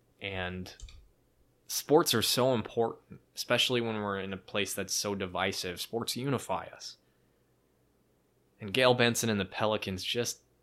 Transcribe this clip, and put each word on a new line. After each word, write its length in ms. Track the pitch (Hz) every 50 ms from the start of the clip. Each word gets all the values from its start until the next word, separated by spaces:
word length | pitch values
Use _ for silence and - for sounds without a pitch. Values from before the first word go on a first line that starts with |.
| _ _ _ _
and 520 | - 98 98 92 90 90 92 92 90 - - - - - - - - - _ _ _ _ _ _ _ _ _ _ _
sports 460 | - - - - - 143 165 165 - -
are 80 | 110
so 320 | 98 - - 127 123 131 127
important, 680 | 110 101 - - 117 - - - - - - - - - _ _
especially 440 | - - - 123 120 - - 131 120
when 160 | 117 113 110
we're 240 | 107 104 101 98 98
in 140 | 95 98 95
a 40 |
place 360 | 90 - - - 104 98 - -
that's 200 | - 98 92 -
so 220 | - - 104 101
divisive. 640 | 95 98 90 90 90 92 98 95 - - 98 85 -
Sports 380 | - - - 117 110 - -
unify 480 | 117 127 143 131 110 - - 92 85 85 - -
us. 220 | - - - - - _ _ _ _ _ _ _ _ _ _ _ _ _ _ _ _ _ _ _ _ _ _ _ _ _ _ _ _ _ _ _ -
And 140 | 113 101 95
Gayle 200 | 131 127 127 123
Benson 360 | 120 120 120 113 - - 117
and 100 | 107 101
the 60 | 95
Pelicans 580 | - - - 113 107 110 104 - 98 95 95 -
just 360 | - - 117 98 - - - _ _ _ _